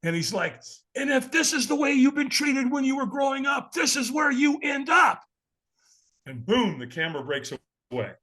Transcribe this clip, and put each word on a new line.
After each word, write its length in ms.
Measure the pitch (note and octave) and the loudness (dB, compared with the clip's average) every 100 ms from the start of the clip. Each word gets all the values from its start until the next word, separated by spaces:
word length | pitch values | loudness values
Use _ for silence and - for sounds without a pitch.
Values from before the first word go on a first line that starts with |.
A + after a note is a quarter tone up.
And 120 | E3+ E3+ | -2 -2
he's 180 | E3 | -2
like, 280 | G3 E3+ - - - _ - | -2 -4 -6 -20 -20 _ -6
And 140 | C#4 | 0
if 220 | C4+ C4 | 0 2
this 220 | D#4+ D#4+ | 0 2
is 140 | D#4 A3 | 0 0
the 80 | C#4+ | 0
way 180 | C#4+ | 2
you've 220 | C#4 B3+ C#4+ | 4 4 4
been 140 | C#4+ | -2
treated 420 | - D4 C4+ B3+ | 0 0 0 0
when 120 | C#4+ | 0
you 140 | C4 C4+ | 0 0
were 80 | B3+ | -2
growing 400 | C4+ C#4 C4+ C4+ | 0 -2 0 -2
up, 260 | C#4 - | -2 -4
this 220 | - D#4+ C#4+ | -2 0 0
is 160 | A#3 | -2
where 200 | C#4 D4+ | 0 2
you 280 | C4 D4 D4 | 4 4 2
end 280 | D4 C#4 C#4 | -2 -4 2
up. 340 | E4 D#4+ - - _ _ _ _ _ _ _ _ _ - | 4 4 2 -8 _ _ _ _ _ _ _ _ _ -18
And 200 | C3 A#2 | -14 0
boom, 340 | A#3 A3+ D3 | 2 2 -2
the 80 | A#2+ | -10
camera 360 | E3 D#3+ D#3 | -6 -4 -4
breaks 280 | B2+ C#3+ C3+ C3 _ _ _ | -4 -6 -6 -12 _ _ _
away. 200 | B2 A#2 F#2+ | -6 -6 -8